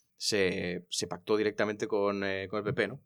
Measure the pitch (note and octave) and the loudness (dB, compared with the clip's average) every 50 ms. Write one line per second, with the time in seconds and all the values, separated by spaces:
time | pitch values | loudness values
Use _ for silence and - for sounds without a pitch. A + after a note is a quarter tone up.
0 | _ _ _ _ - - A2+ G2+ F#2+ F2+ F#2 F#2+ F#2 F2+ F2 F2+ - _ - - | _ _ _ _ -2 0 2 4 4 2 2 0 -2 -2 -4 -6 -6 _ -4 -4
1 | G#2+ F2 - F2+ - - G#2+ G#2+ G#2 G#2 G2+ - G#2+ G#2+ G#2+ G#2 A#2 G#2+ G#2+ G2+ | -4 -4 -6 -8 0 0 2 2 2 2 2 2 0 0 0 -2 -2 0 0 2
2 | G2+ G2+ G2+ G2 G2 G2 F#2+ F#2+ F#2+ F#2+ G#2+ G#2 G2+ G#2 - A#2+ G#2 G2 B2+ C#3+ | 2 2 2 0 -2 -2 -2 -4 -4 -4 -4 -4 -2 0 0 2 0 0 -2 -6
3 | - | -14